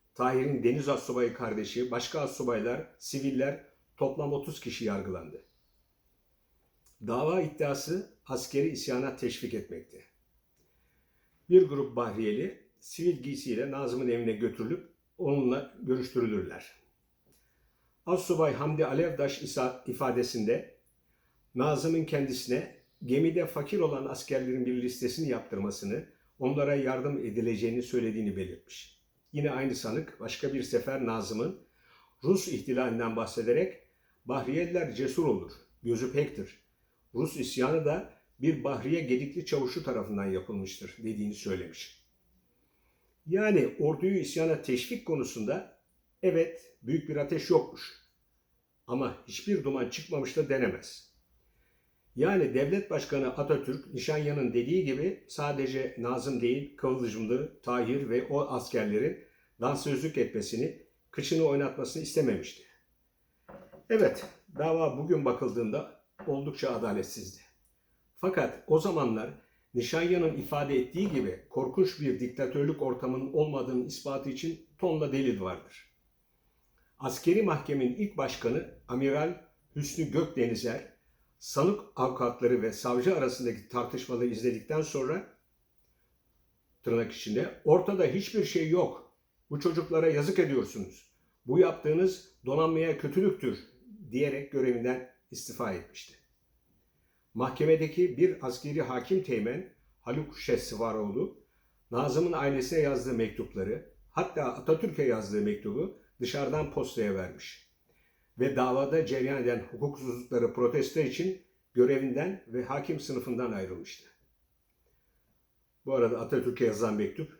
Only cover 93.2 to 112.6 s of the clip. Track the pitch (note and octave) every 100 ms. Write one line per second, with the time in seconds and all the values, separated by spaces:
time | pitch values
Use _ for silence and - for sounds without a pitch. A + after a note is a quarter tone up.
93.2 | G3 - B2+ G#2 - _ - - A#2+ B2+
94.2 | C#3+ C3+ C#3+ C#3 B2+ A#2 B2 B2+ - _
95.2 | _ A#2+ - A#2 A2+ F2+ - - - -
96.2 | _ _ _ _ _ _ _ _ _ _
97.2 | _ A2+ C3 - D3+ D#3 D#3 F3 F3+ A#2+
98.2 | F#3 - C3 B2 D3 D3 B2+ B2+ - F#3+
99.2 | - A2+ G#2+ D3+ F#3+ _ _ _ A#2 C#3+
100.2 | D3 - - A#2 - G#2+ A2+ A2 G#2 G#2
101.2 | - - _ _ _ _ - A#2 C#3+ C#3+
102.2 | F3 D#3 C#3 C3+ B2+ E3 C#3+ C3 B2 A#2
103.2 | A2 - G#2+ G2+ F#2+ A#2 - - - -
104.2 | F#3 D#3+ B2+ B2 - D#3+ - - C3 A2
105.2 | G2 G#2 G#2 G#2 G#2+ A#2 F#3 - _ -
106.2 | B2 C#3 C#3 D3+ C#3+ - - A2+ G#2 F#2+
107.2 | F#2 - - - _ _ _ _ _ _
108.2 | _ - C3+ C3 B2+ C3 C#3 D#3+ C#3 C3
109.2 | C3 C3+ A#2+ A2+ - A#2 C#3+ C#3 C3 A#2+
110.2 | - B2 A#2 - A#2+ D3 B2+ D#3+ C3 -
111.2 | F#3 F#3 _ _ _ B2 B2 C3+ C3+ B2+
112.2 | F3 F#3+ - A#2+